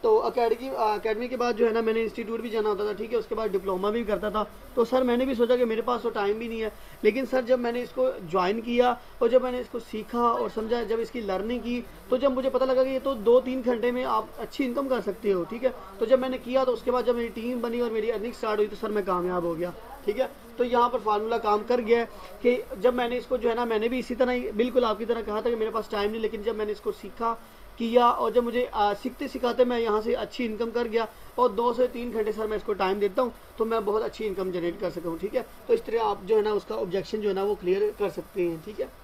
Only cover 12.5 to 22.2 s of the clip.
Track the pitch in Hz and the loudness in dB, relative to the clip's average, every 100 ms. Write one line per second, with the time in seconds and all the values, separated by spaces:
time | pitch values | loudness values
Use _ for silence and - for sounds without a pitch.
12.5 | 254 262 262 262 262 269 254 202 247 254 | 2 2 4 4 2 -2 0 6 6 6
13.5 | 262 233 233 240 247 254 220 226 - 226 | -2 0 0 0 0 0 0 -2 -10 -10
14.5 | - 262 247 277 247 202 180 214 185 170 | -2 -2 0 0 -2 -2 -4 0 0 -2
15.5 | 226 - - - - 220 262 262 254 240 | -2 -2 -2 -14 -4 4 4 4 -4 0
16.5 | 262 254 220 - 247 226 240 233 233 233 | 2 2 0 0 0 2 0 -2 -4 -4
17.5 | 247 233 240 240 220 220 220 226 - 226 | -4 -2 -2 0 0 -2 -2 -4 -4 -2
18.5 | 214 208 202 214 208 196 180 180 180 170 | 0 0 0 -2 -2 0 0 0 0 0
19.5 | 165 175 - - - 202 208 254 - - | -2 -4 -6 -16 -6 -4 0 -2 -4 -18
20.5 | - 240 240 240 240 214 208 220 233 208 | -2 2 4 4 2 0 0 0 0 2
21.5 | 208 214 240 220 233 226 - | 0 2 0 4 4 2 -8